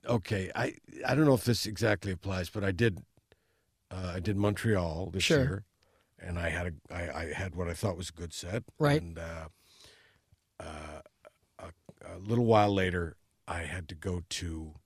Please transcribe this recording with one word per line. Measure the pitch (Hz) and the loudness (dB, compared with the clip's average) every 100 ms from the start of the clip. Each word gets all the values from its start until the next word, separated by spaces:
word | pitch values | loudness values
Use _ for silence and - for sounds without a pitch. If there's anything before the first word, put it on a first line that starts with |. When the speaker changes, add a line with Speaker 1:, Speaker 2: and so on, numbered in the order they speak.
| - | 0
Speaker 1:
okay, | 120 - 101 92 | 0 0 -4 -2
I, | - 127 - - - - | -2 -4 -4 -18 -8 0
I | 131 | 4
don't | |
know | 151 | 6
if | 131 120 | 6 6
this | 117 107 | 0 0
exactly | 107 110 104 101 | 0 2 2 0
applies, | 92 98 95 87 | -4 -4 -4 -4
but | - 98 | -2 -2
I | |
did, | 90 113 85 - _ _ _ _ _ _ _ _ | 2 2 2 -12 _ _ _ _ _ _ _ _
uh, | 90 92 90 | -8 -4 -4
I | |
did | 90 98 | -2 2
Montreal | 104 104 117 104 87 78 92 | 2 2 2 2 2 -2 -4
this | 90 | 0
Speaker 2:
Sure. | - 156 | 4 6
Speaker 1:
year, | 131 98 - _ _ _ _ _ | 4 0 -8 _ _ _ _ _
and | 87 85 | -6 -2
I | 85 | -2
had | 82 87 78 - | -2 -4 -6 -10
a, | |
I, | 87 85 71 | -8 -6 -6
I | 82 | -6
had | 78 98 82 | -6 -6 -4
what | 87 | -4
I | |
thought | 85 110 87 | -2 -2 -4
was | 92 | -8
a | |
good | - 85 | -10 -12
set. | - 87 107 - _ | -10 -6 -8 -8 _
Speaker 2:
Right. | 151 147 | 2 2
Speaker 1:
And, | 85 82 | 0 -10
uh, | 82 82 82 _ _ _ - - _ _ _ _ _ _ | -10 -10 -12 _ _ _ -20 -20 _ _ _ _ _ _
uh, | - 78 76 76 - _ - _ _ _ | -14 -12 -12 -14 -16 _ -20 _ _ _
a, | 90 82 - - - | -18 -18 -20 -20 -14
a | 92 | -12
little | 98 117 120 | 0 2 6
while | 110 104 | 8 8
later, | 98 92 90 85 - _ _ - | 6 4 2 -2 -6 _ _ -10
I | 87 | -6
had | 80 85 82 | -6 -8 -8
to | 82 | -8
go | 98 90 82 | -4 -4 -4
to | - 87 82 80 78 | -6 -6 -6 -10 -14